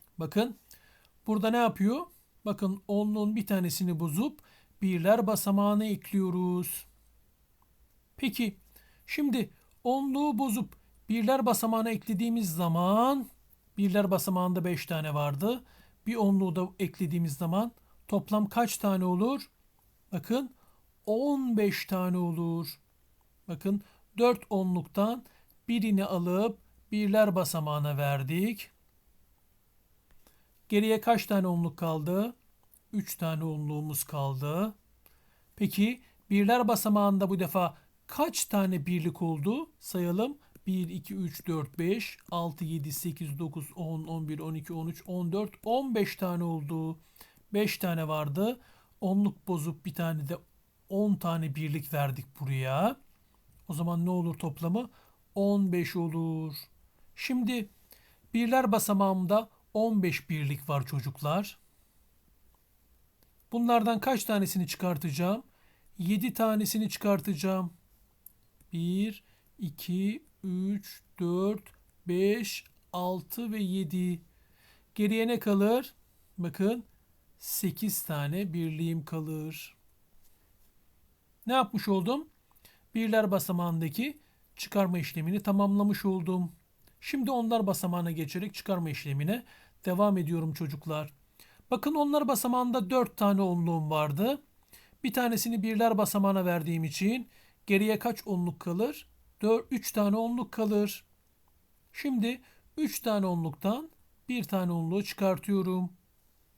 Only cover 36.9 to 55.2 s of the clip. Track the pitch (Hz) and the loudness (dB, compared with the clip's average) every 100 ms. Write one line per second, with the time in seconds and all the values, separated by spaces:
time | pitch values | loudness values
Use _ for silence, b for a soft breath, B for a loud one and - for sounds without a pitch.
36.9 | 208 202 196 190 190 180 190 175 - B | 4 4 4 2 0 0 0 0 -2 B
37.9 | _ - - 311 - - 202 190 180 143 | _ -10 -2 -2 -2 0 2 2 0 0
38.9 | 180 165 160 170 156 160 254 320 _ - | 0 -2 -2 -2 -2 0 -2 -4 _ -8
39.9 | 185 175 180 247 285 b b - 185 170 | -4 0 0 -2 -4 b b -4 -2 -2
40.9 | 185 - 196 175 - - 160 139 - 170 | -6 -8 -8 -8 -8 -6 -4 -4 -4 -2
41.9 | 220 - - - 175 170 147 160 165 139 | -2 -4 -12 -8 -6 -4 -6 -6 -4 -6
42.9 | 139 175 147 160 143 165 160 147 - 160 | -6 -6 -6 -6 -6 -6 -8 -12 -8 -6
43.9 | 160 160 165 156 151 160 160 156 170 160 | -6 -6 -6 -6 -6 -6 -8 -8 -8 -6
44.9 | 170 - 180 175 190 208 - 214 247 269 | -8 -8 -4 -2 -2 -4 -6 -2 0 0
45.9 | 220 202 - 185 175 170 160 147 165 160 | 0 0 -2 -2 -2 -2 -4 -4 -4 -4
46.9 | 160 B B B B _ 202 202 - 185 | -8 B B B B _ 0 0 0 -2
47.9 | 165 156 151 147 143 214 254 b b b | -2 -2 -2 -2 0 0 -2 b b b
48.9 | b 185 196 202 - - 170 156 147 185 | b 0 2 2 0 -4 -2 -2 -6 -8
49.9 | - 165 156 139 175 - _ _ _ - | -4 -2 -2 -4 -8 -12 _ _ _ -6
50.9 | 196 208 196 175 165 160 143 156 156 - | 0 2 2 0 -2 -2 -2 -2 -4 -2
51.9 | 151 143 127 - - 135 135 131 135 208 | -2 -2 -2 -10 -8 -4 -2 0 2 2
52.9 | 269 - _ _ _ _ - - 156 170 | 0 -10 _ _ _ _ -16 -8 -4 -2
53.9 | 170 175 180 170 151 170 143 170 202 247 | 0 0 0 -2 -4 -6 -4 -2 -2 -4
54.9 | b b b | b b b